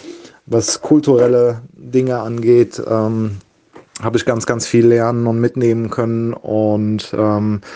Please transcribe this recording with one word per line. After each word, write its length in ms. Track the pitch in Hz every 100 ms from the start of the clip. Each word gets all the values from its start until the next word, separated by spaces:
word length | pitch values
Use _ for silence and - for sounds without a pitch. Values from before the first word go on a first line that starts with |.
| - - - _ -
was 340 | 113 - -
kulturelle 840 | - 151 147 123 123 123 120 117 123
Dinge 480 | - 127 127 127 120
angeht, 600 | 113 117 113 120 117 - -
ähm, 520 | 110 110 110 110 98 - _ _ - _ -
hab 140 | 113
ich 100 | 113
ganz, 220 | - 113 -
ganz 220 | 117 -
viel 180 | 120 117
lernen 400 | 117 117 120 117
und 140 | 117
mitnehmen 500 | 120 131 120 117 110
können. 420 | - 113 113 117
Und, 800 | - - 107 107 107 107 107 -
ähm, 480 | 107 107 104 107 104 -